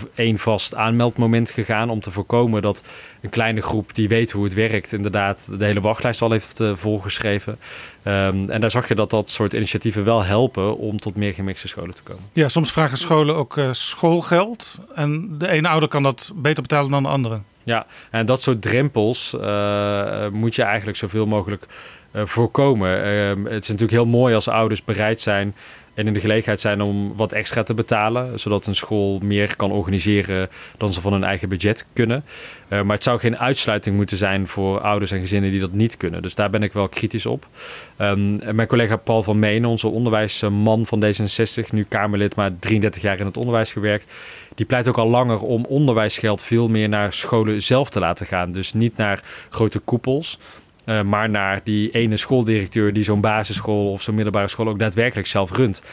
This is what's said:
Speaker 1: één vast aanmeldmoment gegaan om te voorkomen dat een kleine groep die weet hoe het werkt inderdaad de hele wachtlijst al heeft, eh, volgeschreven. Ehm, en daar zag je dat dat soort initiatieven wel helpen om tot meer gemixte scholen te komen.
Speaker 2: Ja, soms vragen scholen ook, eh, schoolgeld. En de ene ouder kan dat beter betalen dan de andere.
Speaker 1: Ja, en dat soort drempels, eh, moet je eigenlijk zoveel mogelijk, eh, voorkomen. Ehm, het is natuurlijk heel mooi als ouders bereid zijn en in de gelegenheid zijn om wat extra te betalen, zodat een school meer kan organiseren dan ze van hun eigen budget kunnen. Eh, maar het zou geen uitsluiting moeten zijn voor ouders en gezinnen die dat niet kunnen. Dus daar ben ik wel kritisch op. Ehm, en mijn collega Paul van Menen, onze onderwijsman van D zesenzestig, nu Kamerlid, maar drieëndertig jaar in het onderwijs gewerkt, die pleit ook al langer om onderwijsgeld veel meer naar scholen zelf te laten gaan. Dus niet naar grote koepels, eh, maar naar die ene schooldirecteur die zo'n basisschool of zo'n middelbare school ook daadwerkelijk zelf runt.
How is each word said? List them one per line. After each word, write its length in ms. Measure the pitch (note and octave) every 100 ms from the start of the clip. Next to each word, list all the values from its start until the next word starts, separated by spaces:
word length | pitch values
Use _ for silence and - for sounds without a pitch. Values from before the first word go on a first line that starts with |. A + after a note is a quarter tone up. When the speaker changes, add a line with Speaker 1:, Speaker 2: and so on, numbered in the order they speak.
| - -
Speaker 1:
één 220 | A#2 G#2+
vast 380 | - G#2 - -
aanmeldmoment 760 | A2 A#2 A#2+ A2+ A#2 A#2 A2+
gegaan 380 | - G#2+ G#2+ A#2+
om 100 | A2
te 120 | G2+
voorkomen 500 | F#2+ F#2+ A#2+ A#2+ A2
dat 220 | G2+ G2 - - - -
een 80 | G#2+
kleine 320 | A#2 A2+ A2
groep 340 | - G#2+ G2 -
die 120 | G#2+
weet 240 | A2+ A#2
hoe 120 | G2+
het 100 | G2+
werkt 400 | F#2+ A2 G#2+ -
inderdaad 680 | G#2+ G2+ G2 G2 G2 - G2+
de 60 | G#2
hele 160 | G2+
wachtlijst 400 | G2+ A2+ B2 A#2
al 100 | A#2
heeft, 280 | A2 - -
eh, 120 | A2 G2
volgeschreven. 840 | G#2+ G#2+ G2 - A2+ G2+ - A2 - - - -
Ehm, 460 | - G2 F#2+ F#2+ G2
en 120 | A2
daar 100 | A2
zag 160 | A#2+ B2
je 80 | G#2+
dat 140 | G#2
dat 200 | A2 G2+
soort 240 | - G#2
initiatieven 500 | A2+ G#2 G2+ A#2 G2+
wel 200 | G2+ A#2
helpen 540 | F#2 G2+ C3 - G2 A2
om 220 | A2 G#2
tot 160 | - G2
meer 180 | G#2
gemixte 340 | F#2 G2 F#2 F#2+
scholen 280 | - E2+ -
te 80 |
komen. 200 | - F#2 G2
Speaker 2:
Ja, 140 | - D3
soms 220 | E3+ D#3
vragen 260 | - D#3 B2+
scholen 380 | - D#3 D3 D#3
ook, 220 | C3+ -
eh, 100 | C3+
schoolgeld. 1080 | B2 - - E3+ E3+ E3 E3+ G3+ A#3 - - F#3+
En 420 | - D3 D3+ G3 D3+
de 100 | F3
ene 200 | E3 E3
ouder 220 | D#3+ D3+
kan 140 | D3
dat 280 | C#3 C3 - -
beter 260 | C#3 D3+
betalen 300 | B2+ D3 C#3
dan 120 | C#3+
de 60 | C#3
andere. 300 | C#3+ A#2 A2 G2 _
Speaker 1:
Ja, 220 | - A2+ - - -
en 140 | A2+ A2+
dat 160 | C3
soort 200 | - A#2+
drempels, 720 | G#2 A#2 C#3+ B2 G#2+ B2+ - B2
eh, 840 | G#2 G#2 G2+ G#2 G2+ G2+ G2+ G2+ G#2
moet 280 | G#2 A#2 A2+
je 80 |
eigenlijk 340 | A2+ G#2+ G2+ G2+
zoveel 280 | G#2 G#2+ G#2+
mogelijk, 400 | G#2+ G2 G#2 - - - - -
eh, 100 | A2 G#2
voorkomen. 760 | - A#2 - C#3 B2 F#2+ F#2+
Ehm, 400 | G2+ G#2 G2+ G2+
het 180 | G2+ A2
is 40 | -
natuurlijk 240 | G#2 A2
heel 140 | A2+ A#2
mooi 300 | A#2 B2+ A2+
als 120 | A2+
ouders 360 | A2 A2 G#2
bereid 380 | - G2+ G#2+ A2+
zijn 340 | - G2+ G2+ G2+ - - -
en 140 | - G#2+
in 60 |
de 60 | G#2
gelegenheid 400 | G#2+ A2 A2+ G#2
zijn 200 | A2 G#2
om 320 | G2+ G2+ G2+ G#2
wat 160 | G#2+
extra 320 | - G#2+ -
te 100 | A2
betalen, 680 | A2+ A2+ A2+ G#2+ A#2 B2+ A2+
zodat 260 | - G#2 -
een 100 | F#2+
school 440 | - G#2+ G2 G2
meer 320 | G2+ G2+ G#2 -
kan 160 | G2
organiseren 800 | G2+ F#2+ F#2+ F2+ G#2 F#2 F#2 F#2 - - -
dan 160 | G#2+
ze 80 | F2+
van 120 | F#2
hun 100 | G2+
eigen 260 | F#2+ G2 F#2+
budget 360 | F#2+ G#2 A2 -
kunnen. 300 | - A2+ B2 - - - - -
Eh, 140 | G2+
maar 140 | G2+ G#2
het 80 |
zou 160 | - A#2+
geen 180 | A#2+ A#2+
uitsluiting 580 | B2 C#3 - G#2 G#2+ G2+
moeten 220 | G2+ F#2+
zijn 300 | G2 G2 F#2+
voor 320 | - G2 G2
ouders 300 | G#2 G#2 G2
en 80 | F#2+
gezinnen 320 | F2+ G2+ G2
die 80 | G2
dat 120 | F#2+
niet 260 | G2 A#2 -
kunnen. 240 | F2+ E2+
Dus 140 | F2 -
daar 140 | G2+
ben 140 | G#2+
ik 100 | G#2
wel 140 | G#2 G2
kritisch 380 | - A2 A2 A2
op. 220 | C3+ - - - - - -
Ehm, 420 | G2+ G2+ G2+ G#2
en 160 | - A2
mijn 120 | A2+
collega 280 | B2 A2+ A2
Paul 280 | - A2+
van 160 | G2+ G#2+
Menen, 300 | G#2+ G#2+ A#2
onze 180 | A2+ A2+
onderwijsman 1000 | G#2+ A#2+ A2 G#2+ - G#2+ G2+ G#2+ A2 A2+
van 140 | A2+
D 40 |
zesenzestig, 680 | G#2+ G2+ G#2+ - A2+ - A2
nu 120 | G#2+
Kamerlid, 520 | G2+ A2 G#2 G#2 G2+ -
maar 160 | G2+ F2
drieëndertig 420 | - A2 G#2+ -
jaar 180 | G#2 F#2+
in 60 | G2
het 120 | F#2
onderwijs 340 | A#2+ A#2 A2
gewerkt, 360 | - G#2 G#2 - - - - - -
die 100 | G#2+
pleit 220 | B2 B2
ook 100 | A#2
al 100 | A2+
langer 300 | A#2+ B2+ A2
om 240 | G#2 A#2 B2
onderwijsgeld 760 | C3+ D3 A2 G#2+ - A2+ G2+
veel 260 | - A#2 A#2
meer 220 | A2 G#2+
naar 240 | G#2 G#2
scholen 500 | - - A#2 G#2+ G#2+
zelf 260 | - B2+ C#3+
te 100 | -
laten 260 | E2+ F2+ F#2+
gaan. 260 | F#2 F2+
Dus 220 | F2 F#2+
niet 240 | A2+ A#2 -
naar 260 | G#2+ G2 - - -
grote 300 | - A2 -
koepels, 600 | - A#2+ C3 C3+ E3 - - - - - -
eh, 160 | A2
maar 280 | G2+ G#2 A2
naar 320 | G#2 G2 G2
die 280 | - G#2+ G#2+
ene 260 | A#2 A#2 G#2+
schooldirecteur 760 | - C3 A2+ A2 F#2+ A2+ G#2
die 100 | G2+
zo'n 180 | G#2 G#2
basisschool 680 | G#2+ G#2+ G#2 G#2+ - G#2 G2+
of 100 | G2
zo'n 140 | - G#2+
middelbare 320 | G#2 G#2 G2+
school 200 | - A2+
ook 120 | G#2
daadwerkelijk 480 | A2 G2 A#2+ A2+ F#2+
zelf 240 | G#2 G2
runt. 320 | G2 B2 G2 -